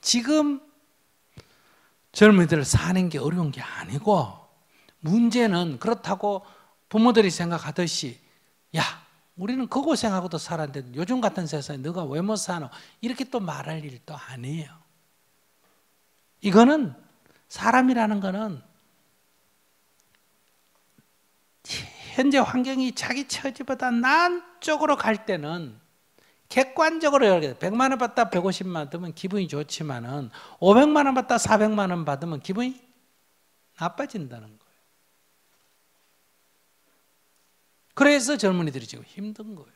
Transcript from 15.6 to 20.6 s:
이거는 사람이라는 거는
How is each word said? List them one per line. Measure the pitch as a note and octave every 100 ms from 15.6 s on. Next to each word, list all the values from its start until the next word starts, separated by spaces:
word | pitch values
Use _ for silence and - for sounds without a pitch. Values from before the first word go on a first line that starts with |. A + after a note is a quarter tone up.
| _ _ _ _ _ _ _ _
이거는 | G3+ F#3+ A#3+ D#4 A3+ B2+ _ _ _ _ _
사람이라는 | - G3+ B3+ B3+ B3 A3 G#3
거는 | F#3+ F#3+ A3 D3+ - _ _ _ _ _ _ _ _ _ _ _ _ _ _ _ _ _ _ _